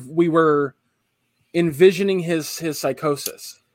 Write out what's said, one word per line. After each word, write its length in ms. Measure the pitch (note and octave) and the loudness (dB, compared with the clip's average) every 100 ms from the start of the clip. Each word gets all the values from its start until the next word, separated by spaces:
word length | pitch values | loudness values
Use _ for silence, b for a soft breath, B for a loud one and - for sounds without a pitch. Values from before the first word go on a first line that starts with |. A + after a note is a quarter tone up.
| B2+ | -2
we 200 | D#3+ E3+ | 0 2
were 460 | E3 D#3+ D3 C#3+ - _ _ _ _ _ _ _ | 4 4 2 0 -6 _ _ _ _ _ _ _
envisioning 680 | E3+ E3+ C#3+ F#3 F3 G3 F#3+ | -2 -2 4 4 6 0 -2
his, 380 | E3+ E3 D3 - | -2 -4 -6 -8
his 220 | E3 D3 | -8 -4
psychosis 840 | C#3+ C3+ D#3 C#3 - - - - _ | -6 -4 -4 -4 -8 -14 -18 -20 _